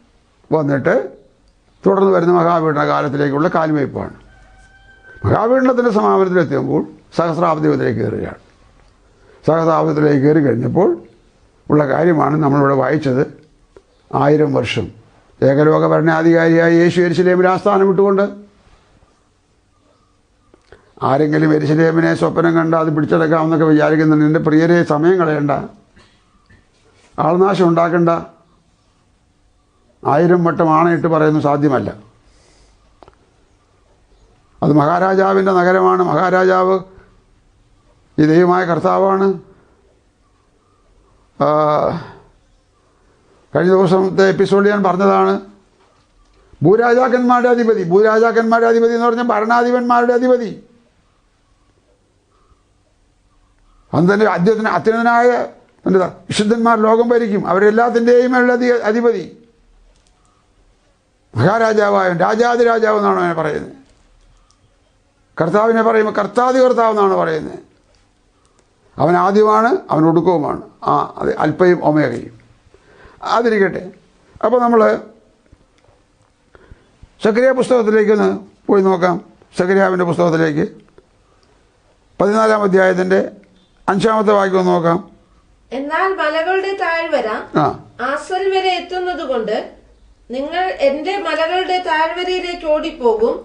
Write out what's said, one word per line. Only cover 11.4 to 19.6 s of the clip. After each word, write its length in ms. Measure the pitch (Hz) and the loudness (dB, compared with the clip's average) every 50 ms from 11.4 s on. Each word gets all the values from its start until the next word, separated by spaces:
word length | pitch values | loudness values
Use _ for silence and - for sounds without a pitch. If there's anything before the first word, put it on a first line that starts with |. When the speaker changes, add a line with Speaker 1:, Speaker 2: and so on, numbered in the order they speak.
| _ _ _ _ _ - | _ _ _ _ _ 0
Speaker 1:
ഉള്ള 120 | - 151 147 131 135 | 0 0 2 2 0
കാര്യമാണ് 420 | 143 160 180 170 147 143 135 147 156 156 | 0 2 2 2 2 2 0 0 0 0
നമ്മളിവിടെ 320 | 139 139 143 139 139 139 131 | 0 2 2 2 2 2 0
വായിച്ചത്. 420 | 131 131 151 151 - 135 123 131 143 - - - - _ _ _ _ _ _ - _ _ _ _ _ - - 131 139 | 0 0 -2 -2 -2 -2 -2 -2 -2 -4 -6 -20 -20 _ _ _ _ _ _ -20 _ _ _ _ _ -6 -4 -2 0
ആയിരം 260 | 147 151 151 156 143 135 127 | 2 2 2 0 0 -2 -2
വർഷം 280 | 123 107 - 120 95 - - - - _ _ _ _ _ _ - 120 131 | -4 -4 -4 -6 -6 -8 -10 -18 -20 _ _ _ _ _ _ -2 0 0
ഏകലോക 340 | 139 139 151 156 156 156 160 160 | 2 2 2 2 2 2 0 0
ഭരണാധികാരിയായി 840 | 160 156 151 165 160 160 160 170 165 165 165 165 165 165 165 170 170 170 | 0 0 0 0 0 2 2 2 2 4 2 2 2 2 2 2 4 2
യേശു 160 | 170 175 - 175 175 | 2 2 2 0 0
യെരുശലേമിൽ 440 | 175 165 180 180 180 180 180 180 185 185 | 0 0 0 0 2 2 2 2 0 0
ആസ്ഥാനം 340 | 165 - 214 202 196 196 196 | 0 0 0 2 2 2 2
വിട്ടുകൊണ്ട് 360 | 185 175 196 202 196 190 202 202 202 - - - _ _ _ _ _ _ _ _ _ _ _ _ _ _ _ _ _ _ _ _ _ _ | 2 2 2 2 2 0 -2 -4 -6 -12 -20 -20 _ _ _ _ _ _ _ _ _ _ _ _ _ _ _ _ _ _ _ _ _ _